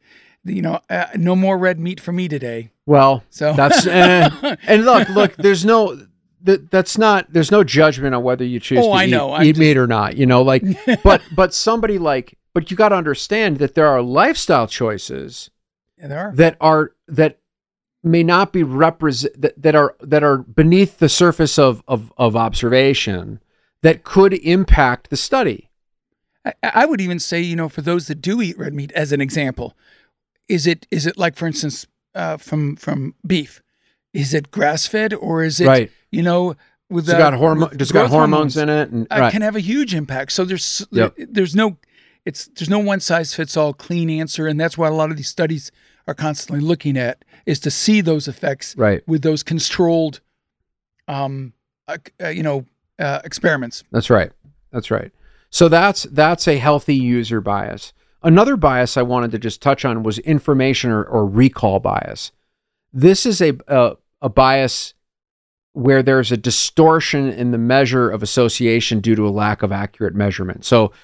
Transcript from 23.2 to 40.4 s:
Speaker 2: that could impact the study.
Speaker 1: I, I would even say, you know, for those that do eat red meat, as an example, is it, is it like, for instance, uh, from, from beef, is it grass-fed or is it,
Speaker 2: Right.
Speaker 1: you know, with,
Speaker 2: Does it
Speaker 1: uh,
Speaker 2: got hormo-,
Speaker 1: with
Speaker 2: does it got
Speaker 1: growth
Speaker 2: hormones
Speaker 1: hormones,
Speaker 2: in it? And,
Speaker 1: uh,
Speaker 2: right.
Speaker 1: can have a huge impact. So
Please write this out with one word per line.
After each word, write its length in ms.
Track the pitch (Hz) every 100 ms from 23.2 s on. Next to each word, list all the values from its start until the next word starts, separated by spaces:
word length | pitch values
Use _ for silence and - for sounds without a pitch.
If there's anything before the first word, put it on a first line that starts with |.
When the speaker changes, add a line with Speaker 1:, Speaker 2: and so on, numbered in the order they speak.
| 85 107 _ _ _ _
Speaker 2:
that 200 | 160 160 -
could 280 | 190 196
impact 760 | 185 156 185 185 - 131 123 -
the 80 | 139
study. 520 | - 262 196 104 - _ _ _ _ _ _ _ -
Speaker 1:
I, 80 | -
I 220 | - 220 302
would 160 | 240
even 180 | 185 175
say, 220 | - 170
you 160 | 175 170
know, 100 | 160
for 120 | -
those 260 | 151 175 156
that 140 | 156
do 200 | 175 226
eat 160 | 196 -
red 160 | -
meat, 180 | 143 139
as 180 | 170 151
an 80 | 143
example, 540 | 135 156 139 123 123 _ _ _ _ _ _ _ -
is 180 | 180 151
it, 220 | 170 -
is 160 | 160 151
it 100 | 175
like, 180 | 170 -
for 100 | 165
instance, 400 | 151 151 - - _ _ 180
uh, 220 | 165 156
from, 380 | - 151 147 156
from 380 | - 143 135 - 160
beef, 340 | 180 - - _ _ _ _ _
is 200 | - 139
it 160 | 151 147
grass-fed 640 | 208 147 156 - 214 214
or 300 | 208 - 165
is 160 | 160 147
it, 60 | 143
Speaker 2:
Right. 240 | 131 110 _ -
Speaker 1:
you 140 | -
know, 320 | 175 175 180 151 _ _ -
with, 160 | 175 160
Speaker 2:
Does 80 |
it 80 | 170
Speaker 1:
uh, 80 | 151
Speaker 2:
got 100 | 127
hormo-, 300 | 160 156 160
Speaker 1:
with 80 | 139
Speaker 2:
does 140 | 139
it 20 |
got 60 | 160
Speaker 1:
growth 80 | 131
Speaker 2:
hormones 440 | 147 151 151 151 151
Speaker 1:
hormones, 20 |
Speaker 2:
in 120 | 151
it? 200 | 151 139
And, 180 | 117 113
Speaker 1:
uh, 80 | 214
Speaker 2:
right. 120 | 120
Speaker 1:
can 120 | 202
have 120 | 214 214
a 40 |
huge 340 | 175 269 262
impact. 380 | 175 143 131 135
So 140 | -